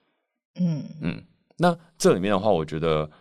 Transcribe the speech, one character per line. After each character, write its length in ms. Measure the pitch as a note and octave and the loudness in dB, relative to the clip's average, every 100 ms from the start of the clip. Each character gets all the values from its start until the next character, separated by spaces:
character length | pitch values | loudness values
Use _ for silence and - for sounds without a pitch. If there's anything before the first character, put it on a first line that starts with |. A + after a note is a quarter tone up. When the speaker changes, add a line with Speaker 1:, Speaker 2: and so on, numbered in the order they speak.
| _ _ _ _ _ - | _ _ _ _ _ -4
Speaker 1:
嗯。 240 | F3 D3 - D#3 | -2 -2 -6 -8
Speaker 2:
嗯， 220 | F2 G#1 - _ _ - | -8 -8 -12 _ _ -2
那 200 | F3 E3+ _ - | 0 0 _ 0
这 160 | F#3 | 2
里 80 | A2 | 2
面 100 | G2 | 2
的 80 | G2 | 0
话， 120 | G#2+ | 2
我 140 | F2 | 0
觉 160 | D#2 D#2 | 0 -2
得 280 | E2 D#2 D2+ - | 0 0 -2 -10